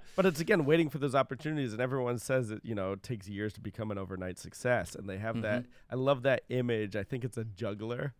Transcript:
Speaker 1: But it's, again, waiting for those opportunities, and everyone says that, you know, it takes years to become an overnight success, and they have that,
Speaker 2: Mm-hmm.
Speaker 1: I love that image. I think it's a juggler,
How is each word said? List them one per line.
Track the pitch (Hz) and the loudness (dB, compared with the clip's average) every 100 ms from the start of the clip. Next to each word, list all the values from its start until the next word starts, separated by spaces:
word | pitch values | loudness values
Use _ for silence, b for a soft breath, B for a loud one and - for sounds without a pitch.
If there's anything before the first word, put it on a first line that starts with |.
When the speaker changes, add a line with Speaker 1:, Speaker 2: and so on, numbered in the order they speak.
| - b | -4 b
Speaker 1:
But | |
it's, | 190 147 | 4 4
again, | 165 208 | 4 4
waiting | 139 165 160 | 6 6 4
for | 147 | 0
those | 139 | 2
opportunities, | 131 131 131 151 156 131 | 4 2 0 -2 -2 -2
and | 107 | 0
everyone | 127 135 123 120 | 0 0 0 0
says | - 131 117 | 2 2 2
that, | 110 | -4
you | - | -4
know, | 107 95 | -2 -2
it | 98 | -2
takes | - 117 92 | -4 -8 -6
years | 101 107 | -4 -4
to | - | -4
become | 107 - 107 | -8 -6 -4
an | 101 | -4
overnight | 92 95 92 87 | -4 -4 -6 -6
success, | 85 - 123 120 87 | -12 -4 2 2 0
and | - 98 | -8 -8
they | 95 | -6
have | 110 113 | -4 -2
that, | 110 107 | 0 0
Speaker 2:
Mm-hmm. | 123 - - | -2 -12 -8
Speaker 1:
I | 127 | -2
love | 131 139 | 2 2
that | 131 127 - | 2 2 2
image. | 123 120 113 104 104 | 0 2 2 0 -2
I | |
think | 98 127 | -4 -4
it's | 120 117 | -4 -4
a | |
juggler, | 110 95 113 104 110 120 147 - | -6 -4 -4 -4 -4 -2 -4 -6